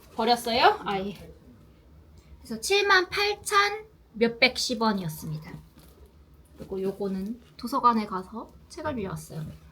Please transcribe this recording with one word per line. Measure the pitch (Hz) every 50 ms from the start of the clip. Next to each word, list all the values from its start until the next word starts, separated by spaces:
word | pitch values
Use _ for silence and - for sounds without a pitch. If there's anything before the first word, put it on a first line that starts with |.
| - - -
버렸어요? | - 226 226 240 233 - - 226 247 302 427 415 - -
아, | 202 202 190
예. | 190 202 180 - - - - - - - - - - - - - _ - - - - - - - _ - - -
그래서 | - - 226 220
칠만 | - - 392 403 392 403 392 370 359 359
팔천 | - 392 415 415 403 403 - - 415 403 403 415 415 427 427 - - _ _ _ _
몇백십 | 220 226 226 233 - 262 247 247 - - - 254 220
원이었습니다. | 226 220 208 190 180 160 156 - - 160 151 156 - - - - - - _ - - - - - - - _ - - _ - - - _ - -
그리고 | - - 190 190
요거는 | 190 196 196 - 202 196 190 190 190 208 240 - - - - -
도서관에 | - 233 277 262 247 240 233 220 214
가서 | 208 196 185 185 - - 220 285 - - - - -
책을 | - 349 302 208 196
빌려왔어요. | 233 196 190 160 156 - - - 160 156 - - - - -